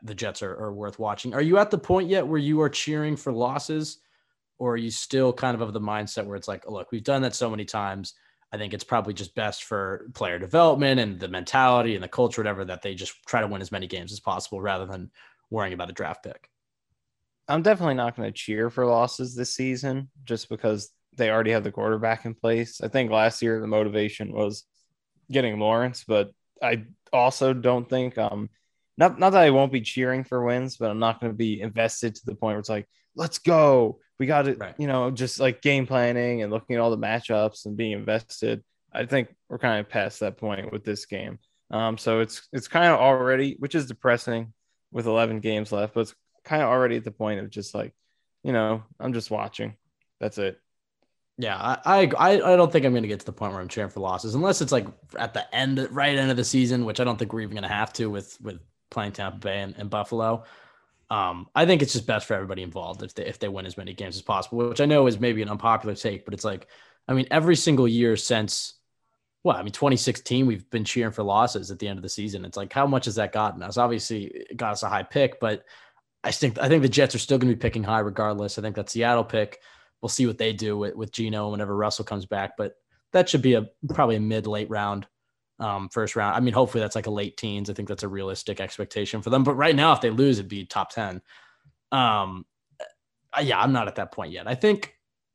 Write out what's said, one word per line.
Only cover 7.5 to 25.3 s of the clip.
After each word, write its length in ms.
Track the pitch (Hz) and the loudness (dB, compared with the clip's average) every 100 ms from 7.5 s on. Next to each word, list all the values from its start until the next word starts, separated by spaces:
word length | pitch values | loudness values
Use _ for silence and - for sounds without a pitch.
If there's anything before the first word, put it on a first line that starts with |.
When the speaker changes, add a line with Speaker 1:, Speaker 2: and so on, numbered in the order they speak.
Speaker 1:
many 140 | 107 | -4
times. 500 | 101 110 101 98 92 - _ _ _ | -6 -4 -4 -6 -12 -16 _ _ _
I 40 | 107 | -10
think 160 | 101 | -8
it's 120 | 104 | -10
probably 300 | - 117 101 | -2 -2 -2
just 200 | 104 92 | -8 -8
best 300 | - 107 - | -6 -6 -6
for 440 | - 104 95 95 - | -6 -4 -4 -6 -10
player 240 | - 98 87 | -6 -4 -4
development 600 | 92 165 165 139 139 127 | 2 6 6 6 4 2
and 180 | 110 90 | 0 -4
the 80 | 95 | -6
mentality 720 | 92 - 135 127 123 117 101 | -6 0 4 6 6 2 -2
and 80 | |
the 40 | 92 | -4
culture, 320 | - 120 117 | 0 0 0
whatever, 240 | 107 98 92 | -4 -4 -6
that 160 | 90 | -8
they 120 | 101 | -8
just 200 | 92 101 - - | -8 -12 -14 -2
try 140 | 120 | 0
to 80 | 104 | 0
win 120 | 98 | -4
as 120 | 95 | -8
many 160 | 101 90 | -8 -8
games 240 | 92 90 | -10 -10
as 80 | 104 | -10
possible 400 | 104 90 - 98 | -6 -6 -6 -6
rather 260 | 98 95 95 | -4 -4 -6
than 240 | 95 90 _ - _ _ | -10 -14 _ -20 _ _
worrying 240 | 110 98 | -4 -4
about 160 | 87 87 | -6 -8
a 20 | |
draft 300 | 87 78 - | -8 -8 -8
pick"? 260 | - - _ _ _ _ _ _ _ _ _ _ - | -12 -16 _ _ _ _ _ _ _ _ _ _ -2
Speaker 2:
I'm 140 | 156 | 2
definitely 320 | 185 190 165 | 4 4 2
not 220 | 127 120 120 | 2 -2 -2
gonna 140 | 107 | -8
cheer 400 | - - 107 117 | -6 -6 -2 0
for 160 | 127 123 | 2 4
losses 480 | 117 123 - 127 | 4 2 -2 -8
this 200 | 123 123 | -6 -6
season 540 | - 131 127 139 131 135 143 | -4 -4 -2 -4 -4 -8 _
just 240 | 123 113 - | -8 -6 -6
because 420 | 110 110 107 - _ _ | -2 0 -2 -6 _ _
they 160 | - 113 | -2 2
already 200 | 110 110 | 2 2
have 140 | 113 | 0
the 80 | 104 | 0
quarterback 540 | 107 107 110 113 113 117 | -2 -2 0 0 -2 -6
in 80 | |
place. 460 | 113 113 117 113 - | -4 0 0 -2 -8
I 60 | 110 | -2
think 220 | 135 117 | 0 2
last 320 | 110 113 - | 4 4 2
year 180 | 117 110 | -2 -2
the 60 | 107 | 0
motivation 640 | 107 107 107 104 - 101 | 0 2 0 -2 -4 -8
was 320 | 104 104 107 - _ _ _ _ _ - | -2 -4 -4 -16 _ _ _ _ _ -2